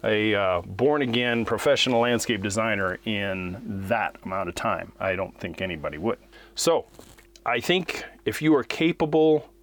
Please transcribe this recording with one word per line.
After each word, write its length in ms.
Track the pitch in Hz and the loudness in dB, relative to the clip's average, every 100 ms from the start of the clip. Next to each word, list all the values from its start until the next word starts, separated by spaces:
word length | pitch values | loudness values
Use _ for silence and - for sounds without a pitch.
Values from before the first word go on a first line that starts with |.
a, 280 | 110 107 110 | 0 2 2
uh, 280 | 101 95 87 | 2 2 0
born-again 800 | 95 95 131 147 131 117 123 117 | -2 0 2 2 0 0 2 0
professional 560 | 110 110 147 135 131 117 | 0 0 2 2 4 2
landscape 400 | 117 117 - 107 | 2 2 0 -2
designer 600 | 104 98 110 101 95 92 | -2 -2 0 0 -2 -2
in 560 | - 104 101 92 90 92 - 98 95 | -4 -4 -2 -4 -6 -8 -8 -8 -2
that 260 | 113 92 - | -2 -2 -6
amount 240 | - 95 90 | -8 -6 -6
of 60 | |
time. 380 | - 117 87 90 - | -4 -4 -4 -6 -6
I 160 | 95 92 | -4 -2
don't 200 | 95 - | -6 -8
think 220 | 92 - | -12 -6
anybody 380 | 95 82 71 76 | -6 -6 -8 -4
would. 200 | 104 - - - - | -4 -4 -10 -20 -16
So, 320 | - - 160 - - - - - - | -2 0 0 -2 -20 -20 -20 -20 -10
I 140 | - 123 | -4 -2
think 460 | - 180 175 - - - | 0 0 0 -8 -10 -6
if 160 | - - | -6 0
you 140 | 156 | 4
are 80 | 147 | 4
capable 880 | 117 - 160 160 156 156 156 151 - _ | 2 0 0 2 2 4 6 4 0 _